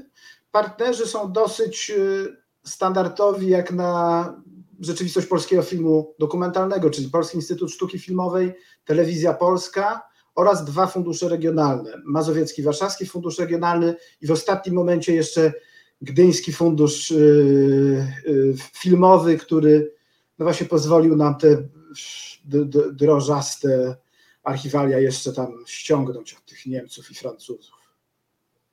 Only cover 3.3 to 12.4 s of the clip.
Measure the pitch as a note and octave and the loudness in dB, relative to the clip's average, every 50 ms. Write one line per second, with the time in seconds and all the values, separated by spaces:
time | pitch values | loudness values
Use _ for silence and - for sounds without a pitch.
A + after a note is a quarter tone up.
3.3 | F#3+ F#3+ F#3+ F#3 F#3 F3+ F3 F3+ F3+ F3+ F3+ F3+ F3 E3+ E3+ E3+ E3+ E3+ F3 D#3 | 0 0 0 2 2 2 0 -2 -4 -4 -4 -2 -2 0 0 0 0 0 -2 -6
4.3 | - - - - - - - _ _ - F3 D3+ D#3+ D#3 F#3 F3 - F#3+ F#3 - | -10 -16 -20 -20 -20 -20 -20 _ _ -12 -8 -8 -6 -6 -6 -4 -4 -4 -2 -2
5.3 | F#3 D#3+ - - F#3+ F3+ D3 - F#3 E3+ E3 D#3+ D#3 D#3 D#3 - - - D#3 D3+ | -2 -2 0 0 0 0 0 -2 -4 -2 0 2 2 2 0 -2 -6 -6 -4 -4
6.3 | - F3+ F3 F3 F3 F#3+ F#3+ F#3+ G3+ F#3 E3+ D3+ - C#3+ C3+ B2+ C#3 E3+ D#3 D#3 | -2 -4 -4 -2 -2 -2 -2 -2 -2 0 0 0 0 -2 -6 -2 -2 -2 -2 -2
7.3 | - E3+ D3 - F3+ E3+ F3+ D#3+ - - F#3 F#3 - F#3 - F#3 F#3 F#3 F3+ F3 | -4 -8 -6 -6 -6 -6 -6 -8 -6 -8 -8 -8 -8 -12 -10 -6 -4 -4 -4 -2
8.3 | F3 F#3 F#3 F3+ F#3 - _ _ _ _ _ - D3+ E3 E3+ D#3+ F3 D#3 D#3+ F3 | -2 -2 -2 -4 -6 -10 _ _ _ _ _ -2 0 0 2 0 0 -2 0 -2
9.3 | - - F3 F3+ - F3+ - - - G3 G3+ G#3 A3+ A3+ - _ _ _ _ _ | 0 2 2 2 0 0 -2 -6 -4 -2 -2 -2 -4 -6 -12 _ _ _ _ _
10.3 | - - F3+ G3+ G3 D#3+ D#3 C#3+ C#3 F3 F#3+ F3+ - F#3 F3 E3+ D#3 - F3+ E3+ | -2 2 2 2 2 2 -2 -6 -2 -2 0 0 -2 -4 -4 -4 -4 -4 -2 -2
11.3 | E3+ D#3+ D#3 E3 D#3+ D#3+ D3+ C#3 C3 A#2 G#2 A2 - - - C#3+ C#3+ D#3+ D#3 D#3+ | -2 0 0 0 2 2 2 0 0 -2 -6 -12 -16 -14 -8 -4 -2 -2 0 0
12.3 | D3+ D#3+ | 0 -2